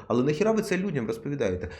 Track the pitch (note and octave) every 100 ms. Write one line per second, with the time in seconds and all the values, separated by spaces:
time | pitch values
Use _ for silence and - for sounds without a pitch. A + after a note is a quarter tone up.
0 | - A#2 C3+ D3+ G#3+ A3 G#3 F3+ G3 D3
1 | A2 A2+ C#3+ C#3+ G#2 F2+ F2+